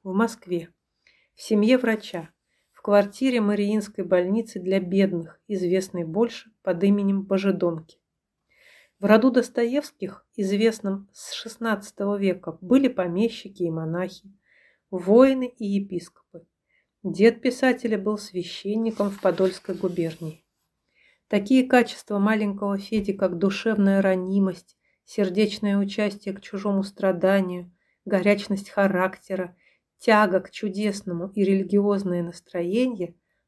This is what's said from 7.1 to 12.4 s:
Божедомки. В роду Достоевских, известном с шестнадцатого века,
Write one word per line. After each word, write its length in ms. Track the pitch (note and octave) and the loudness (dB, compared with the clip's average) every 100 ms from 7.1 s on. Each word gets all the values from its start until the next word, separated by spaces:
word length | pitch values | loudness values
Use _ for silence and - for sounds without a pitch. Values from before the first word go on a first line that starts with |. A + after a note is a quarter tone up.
| G3 | -2
Божедомки. 760 | G3 G3 G3 F3+ F3 E3 - _ _ _ _ _ _ _ _ _ _ _ | 0 0 0 0 -2 -4 -10 _ _ _ _ _ _ _ _ _ _ _
В 40 | |
роду 280 | G3+ A3 B3+ | 4 6 6
Достоевских, 920 | B3 - - A#3 C#4 C#4+ - F#3 - _ - | 2 0 -2 -2 -2 -4 -8 -12 -12 _ -6
известном 720 | F#3+ G3+ A3+ A3 G3 G3 G3 | -2 2 0 0 -4 -6 -10
с 200 | - - | -20 -14
шестнадцатого 840 | - A3+ - A#3 G3+ - - G3+ G3+ | -14 -14 -8 -4 -4 -6 -6 -4 0
века, 400 | G3 F#3+ | 0 -2